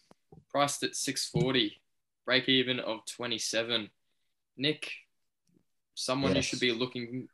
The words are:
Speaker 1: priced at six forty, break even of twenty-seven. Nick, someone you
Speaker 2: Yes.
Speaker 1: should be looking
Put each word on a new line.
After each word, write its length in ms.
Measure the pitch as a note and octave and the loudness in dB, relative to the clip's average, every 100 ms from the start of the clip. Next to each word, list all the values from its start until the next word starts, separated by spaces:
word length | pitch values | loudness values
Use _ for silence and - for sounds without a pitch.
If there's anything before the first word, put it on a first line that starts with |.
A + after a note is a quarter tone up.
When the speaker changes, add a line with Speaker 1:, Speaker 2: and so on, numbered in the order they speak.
| _ _ _ - _ | _ _ _ -20 _
Speaker 1:
priced 320 | C#3 C#3+ - | 2 2 2
at 140 | C3+ - | -4 -2
six 320 | - C3+ - | -4 -2 0
forty, 520 | A#2+ B2+ C3 G#2 - _ _ _ _ | 2 2 2 0 -4 _ _ _ _
break 240 | - B2+ B2 | 0 2 4
even 320 | C3 B2+ B2+ | 4 2 -2
of 200 | A2 A2 - | -4 -6 -8
twenty-seven. 840 | - A#2+ C#3+ - A2 A#2 A#2 G2+ _ _ _ _ _ _ - | -8 -6 -4 -2 -2 0 -2 -4 _ _ _ _ _ _ -4
Nick, 340 | C#3 D3+ - - _ _ _ _ _ _ _ _ _ | -2 -2 -6 -10 _ _ _ _ _ _ _ _ _
someone 380 | - - C3 C3+ | -8 -2 0 2
you 40 | C#3 | 2
Speaker 2:
Yes. 80 | C3 | 0
Speaker 1:
should 140 | B2+ | 0
be 120 | B2 | 2
looking 560 | A2+ B2+ B2 A#2 B2+ - | 2 -2 -4 -8 -8 -10